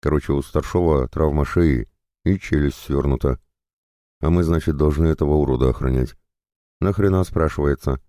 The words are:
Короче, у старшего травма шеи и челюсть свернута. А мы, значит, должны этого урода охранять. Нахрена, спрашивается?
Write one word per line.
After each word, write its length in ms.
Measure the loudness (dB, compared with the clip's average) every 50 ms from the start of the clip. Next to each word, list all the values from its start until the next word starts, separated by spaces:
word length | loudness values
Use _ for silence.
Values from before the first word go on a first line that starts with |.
Короче, 320 | 0 0 0 0 0 -2 -4
у 100 | -4 -4
старшего 640 | -4 -4 -4 -4 -2 -2 0 2 2 2 2 0
травма 380 | -2 -2 0 0 0 2 0 -2
шеи 440 | 0 2 2 2 4 2 0 -2 -6 _ _ _ _ _ _ _
и 120 | -2 -2 -2
челюсть 380 | -2 -2 -2 0 0 0 -2 -6
свернута. 600 | -8 -4 -2 -2 0 0 -2 0 0 -2 -2 -2 _ _ _ _ _ _ _ _ _ _ _ _ _ _ _ _ -2
А 80 | 0
мы, 140 | 2 2 2
значит, 320 | 2 0 0 0 -2 -2
должны 300 | 0 2 0 2 2 2
этого 280 | 0 2 0 0 0 2
урода 340 | 2 2 0 0 0 2 0
охранять. 480 | 0 0 -2 -2 0 0 -2 -4 -6 -16 _ _ _ _ _ _ _ _ _ _ _ _
Нахрена, 440 | -2 -2 0 2 2 2 2 2 0
спрашивается? 760 | 0 -2 -2 0 0 0 0 0 0 0 -2 -2 -4 -4 -4 -8